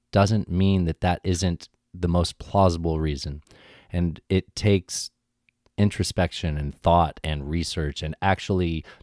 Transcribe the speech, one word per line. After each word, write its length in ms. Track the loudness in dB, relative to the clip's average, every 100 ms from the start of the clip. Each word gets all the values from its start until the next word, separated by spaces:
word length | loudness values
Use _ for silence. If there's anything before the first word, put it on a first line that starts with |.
| _
doesn't 400 | 2 4 2 0
mean 340 | 2 4 4 0
that 140 | 0
that 200 | -2 0
isn't 460 | -2 0 0 -2 -8 _ _
the 140 | -4 0
most 300 | 2 0 -4
plausible 600 | -2 2 4 2 -2 0
reason. 420 | -2 -4 -8 -12 -16 -20 -20 -20 _
And 300 | -2 -2 -4 -2
it 260 | -2 -2
takes 560 | -2 2 2 0 -10 -10 -16 _ _ _ _ _ 0
introspection 800 | 0 0 -4 -2 -2 -2 -4 -4
and 180 | -6
thought 460 | -2 2 4 2 -2
and 280 | -6 -6 -4
research 520 | -4 -4 -4 -6 -6
and 120 | -10 -4
actually 600 | -2 -2 0 0 0 -4 -8 -20